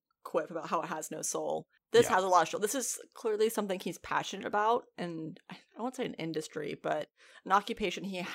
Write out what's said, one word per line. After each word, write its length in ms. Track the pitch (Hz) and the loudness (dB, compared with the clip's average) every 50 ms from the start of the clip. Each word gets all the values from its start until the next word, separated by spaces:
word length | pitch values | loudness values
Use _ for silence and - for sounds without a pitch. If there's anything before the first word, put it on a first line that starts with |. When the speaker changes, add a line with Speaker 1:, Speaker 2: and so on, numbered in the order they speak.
| _ _ _ _ _ | _ _ _ _ _
Speaker 1:
quip 280 | - - 175 156 156 | -2 0 0 0 0
about 180 | 170 165 151 160 | -6 -8 -6 -2
how 120 | 202 170 156 | -2 -2 -2
it 40 | 165 | -2
has 220 | 175 156 156 - | -6 -8 -6 -8
no 120 | 160 156 - | -8 -6 -6
soul. 440 | - - 160 156 151 156 160 160 - _ _ _ _ | -4 -4 -2 -2 -2 -2 -2 -4 -8 _ _ _ _
This 160 | - 226 233 | 6 6 6
Speaker 2:
Yeah. 80 | - - | 8 6
Speaker 1:
has 100 | 185 185 | 2 4
a 40 | 190 | 6
lot 140 | 180 175 160 | 6 6 6
of 40 | 160 | 6
soul. 120 | - - | 2 -2
This 160 | 196 208 - | -2 -2 -2
is 220 | 277 226 - - - - - _ | -2 -2 -4 -6 -8 -10 -16 _
clearly 360 | - - 226 214 208 220 226 | -6 -4 -2 0 2 2 2
something 300 | - - 208 196 185 185 | 2 0 -2 -2 -2 -2
he's 180 | - 190 165 - | -2 -6 -6 -6
passionate 480 | - - - 147 151 - - 190 - | -6 -2 -2 -2 -2 -2 -8 -6 -6
about, 380 | - - 208 208 220 233 240 - - _ | -2 0 2 4 4 4 2 0 -4 _
and 420 | - 180 175 170 165 160 165 185 - _ _ | -8 -8 -6 -6 -6 -8 -8 -10 -12 _ _
I, 60 | 185 - - _ _ | -18 -18 -18 _ _
I 60 | 320 214 | -8 -8
won't 140 | 262 254 | -8 -4
say 100 | - 247 | -4 -6
an 80 | - - | -6 -4
industry, 640 | - 160 165 160 151 156 - - 156 151 - 156 147 | -6 -6 -4 -4 -4 -4 -6 -8 -8 -6 -6 -8 -6
but 280 | - 151 151 156 147 - _ _ - - - - _ | -2 -2 -2 -2 -2 -6 _ _ -20 -20 -20 -16 _
an 60 | - 185 | 4 4
occupation 520 | 202 202 - 226 - 214 180 175 - 165 | 4 4 2 -4 -2 -2 -2 -2 -4 -6
he, 200 | 196 190 180 175 185 - | -6 -6 -6 -6 -6 -8